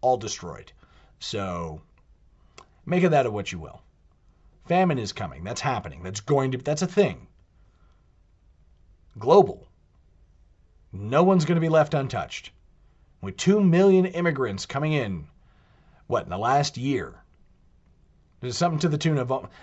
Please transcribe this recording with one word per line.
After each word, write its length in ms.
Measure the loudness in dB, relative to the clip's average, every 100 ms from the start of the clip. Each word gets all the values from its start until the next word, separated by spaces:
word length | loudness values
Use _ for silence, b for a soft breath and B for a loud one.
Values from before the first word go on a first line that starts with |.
all 160 | 0 0
destroyed. 560 | -2 -10 -12 -16 -18 _ b b b b
So, 600 | -10 -6 -6 -6 -8 -12 -18 _ _ _ _ _ b b b b -4
make 180 | 2
of 80 | 4
that 200 | 4 2
what 200 | -2 -8
you 80 | -10
will. 220 | -12 -20 _ _ _ _ _ _ _ _ -2
Famine 340 | 2 2 0
is 140 | -4
coming. 300 | -8 -10 -10
That's 180 | -10 -6
happening. 420 | -4 -4 -6 -12
That's 160 | -12 -10
going 320 | 0 0 0
to, 60 | -4
that's 240 | -4 -2
a 60 | -2
thing. 400 | 2 0 0 -16 _ _ _ _ _ _ _ _ _ _ _ _ _ _ _ _ _ _ -6
Global. 500 | 4 6 6 2 -16 _ _ _ _ _ _ _ _ _ _ _ _
No 320 | -14 -2 4
one's 220 | 6 6 4
gonna 140 | 2
be 100 | 4
left 240 | 4 4
untouched. 580 | 0 -2 -6 -8 -12 -16 _ _ _ _ _ _ -14
With 160 | -12 -4
two 240 | 2 4
million 440 | 6 6 6 6 4
immigrants 600 | 0 -2 0 -4 -4 -8
coming 280 | -4 -2
in, 340 | -2 -2 -6 -10 _ b b b b b b b
what, 180 | -4 -4
in 40 |
the 80 | -4
last 400 | 0 2 0 -2
year? 380 | -2 -2 -4 -14 _ _ _ _ _ _ _ _ _ _ _ -12
There's 160 | -8 -2
something 220 | 0 0
to 100 | 0
the 80 | 0
tune 200 | 0 0
of, 140 | 0
uh, 120 | -4 -6 B